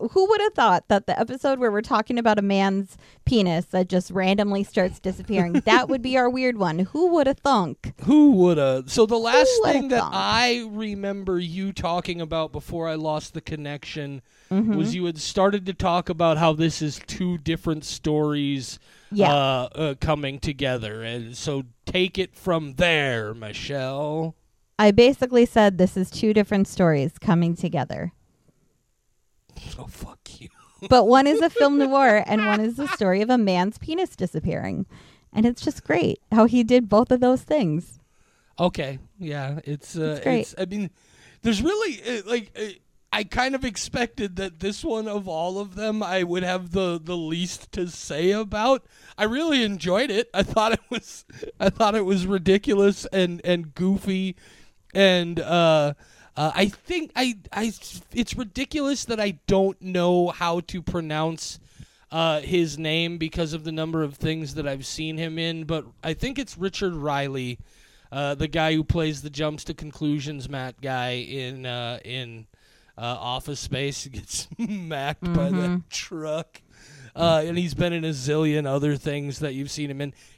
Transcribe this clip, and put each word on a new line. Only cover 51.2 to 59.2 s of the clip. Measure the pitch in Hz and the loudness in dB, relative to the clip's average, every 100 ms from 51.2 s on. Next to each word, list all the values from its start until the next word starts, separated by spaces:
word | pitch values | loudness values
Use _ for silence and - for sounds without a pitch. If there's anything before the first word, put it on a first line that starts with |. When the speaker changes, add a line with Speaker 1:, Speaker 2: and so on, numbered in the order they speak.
| - - - - | -20 -16 -16 -2
Speaker 2:
I | 190 | -2
thought | - 214 220 | 2 2 2
it | 185 | 2
was | 196 185 | 0 0
ridiculous | 196 170 196 277 202 202 196 - | 0 4 4 4 4 4 2 -2
and, | 190 180 175 175 | 0 0 -2 -2
and | 175 160 | -2 -2
goofy, | 139 185 190 202 190 190 175 - - - _ _ | -2 0 0 0 -2 -2 -6 -16 -20 -20 _ _
and, | 190 196 180 170 165 | 4 6 6 2 -4
uh, | 151 175 165 156 147 147 - _ - - | 0 4 6 4 2 -2 -12 _ -16 -4
uh, | 151 | -2
I | - 202 | 2 0
think | - - 359 311 - | -2 -6 -6 -4 -2
I, | 254 208 - | -2 -2 -8
I, | - 220 - - 180 - | -4 -4 -4 -12 -18 -10
it's | 233 233 - | -4 -4 -4
ridiculous | 220 247 277 302 277 269 - | -8 -8 -6 -4 -2 -4 -4
that | 226 | -4